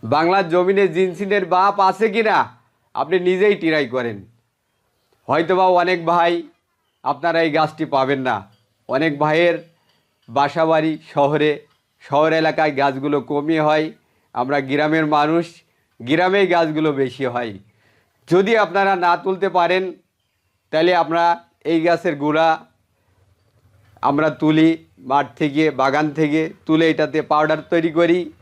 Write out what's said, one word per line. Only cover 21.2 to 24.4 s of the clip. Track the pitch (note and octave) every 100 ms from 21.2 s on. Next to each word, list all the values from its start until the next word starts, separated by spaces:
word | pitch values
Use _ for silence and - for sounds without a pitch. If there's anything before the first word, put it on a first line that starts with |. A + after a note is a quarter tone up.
| E3+ E3+ _ _
এই | C#3+ E3
গাছের | E3 E3+ F3+ C#3+
গুঁড়া | D3 D3+ E3 D#3+ - _ _ _ _ _ _ _ _ _ _ _ _ _
আমরা | C3+ C#3+ D#3
তুলি | C#3+